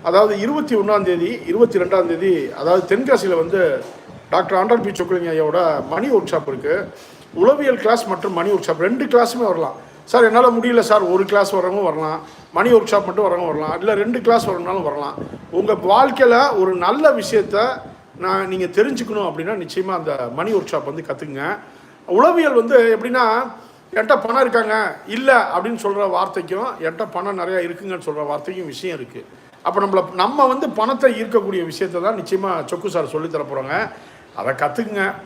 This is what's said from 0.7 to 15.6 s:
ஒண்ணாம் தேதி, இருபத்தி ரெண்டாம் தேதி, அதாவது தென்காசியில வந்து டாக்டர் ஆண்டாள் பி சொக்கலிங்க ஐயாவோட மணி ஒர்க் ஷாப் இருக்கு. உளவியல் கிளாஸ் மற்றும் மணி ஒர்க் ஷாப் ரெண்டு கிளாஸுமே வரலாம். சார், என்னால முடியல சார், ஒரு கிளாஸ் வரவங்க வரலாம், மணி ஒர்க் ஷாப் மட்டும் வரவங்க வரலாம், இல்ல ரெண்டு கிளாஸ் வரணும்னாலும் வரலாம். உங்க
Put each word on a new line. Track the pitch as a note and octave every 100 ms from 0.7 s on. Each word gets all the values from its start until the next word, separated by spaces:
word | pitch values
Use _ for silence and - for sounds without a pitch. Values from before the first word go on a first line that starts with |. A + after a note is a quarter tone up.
| A3+
ஒண்ணாம் | G3+ G#3
தேதி, | F3+ F3 F3 A#3+ -
இருபத்தி | G3 A#3 G3+
ரெண்டாம் | F3 F#3+ E3+
தேதி, | E3 F#3+ E3+ C3+
அதாவது | - D3+ F3+ F3 G3+
தென்காசியில | C4 A#3+ G3 E3+
வந்து | E3 F#3+ E3+ C3 A#2+ - - - -
டாக்டர் | E3+ F3+ F#3
ஆண்டாள் | G3+ A#3
பி | G3+
சொக்கலிங்க | G3 F3 F#3 E3+
ஐயாவோட | D#3+ D3+ E3+ E3+ D3 C3
மணி | E3+ B3+
ஒர்க் | A3+ -
ஷாப் | D#3+ D3
இருக்கு. | C3 C#3+ F3+ F#3 - - - -
உளவியல் | D#3+ G#3 C#4+ C#4 A#3+
கிளாஸ் | G#3+ A3+ G3+
மற்றும் | F3+ G3
மணி | F3 F#3
ஒர்க் | G3 -
ஷாப் | D3+
ரெண்டு | F3+ B3 B3+
கிளாஸுமே | A#3+ A#3 B3
வரலாம். | A3+ E3 D3 - - -
சார், | - A#3+
என்னால | A3+ A3+ B3+
முடியல | A#3 B3 A#3
சார், | A3 G#3
ஒரு | F3+ F#3 F#3+
கிளாஸ் | G3+ G3 G3
வரவங்க | F3+ G3
வரலாம், | F#3 D#3 D#3 D#3+ - - -
மணி | E3+ A3+
ஒர்க் | A#3 G3
ஷாப் | G#3 F#3+
மட்டும் | F#3 G3
வரவங்க | F3 E3+
வரலாம், | D3+ D#3 E3+
இல்ல | G3
ரெண்டு | G3+ A3 B3
கிளாஸ் | A3 A3+ A#3
வரணும்னாலும் | F3+ F3 F#3+
வரலாம். | D#3 C#3+ C#3+ - - - -
உங்க | E3+